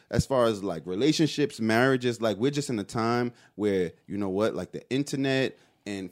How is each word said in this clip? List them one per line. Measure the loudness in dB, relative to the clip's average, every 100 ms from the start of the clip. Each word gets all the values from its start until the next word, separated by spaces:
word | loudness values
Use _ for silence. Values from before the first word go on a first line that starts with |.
| -4
as | -2 2
far | 4 4
as, | 2
like, | -2 -4
relationships, | -4 0 2 4 2 2 -2 0
marriages, | 2 4 4 2 0 0
like, | 0 0
we're | 0
just | -2 -4
in | -4
a |
time | -4 -2 0 0 -2 -6 _
where, | -4 0 2 0 -6 -10
you | -6
know | -2
what, | 0 0 -2
like, | -8
the | -10 -4
internet | -4 -2 -2 0 0 0 -4 _ _ -10
and | -10 -10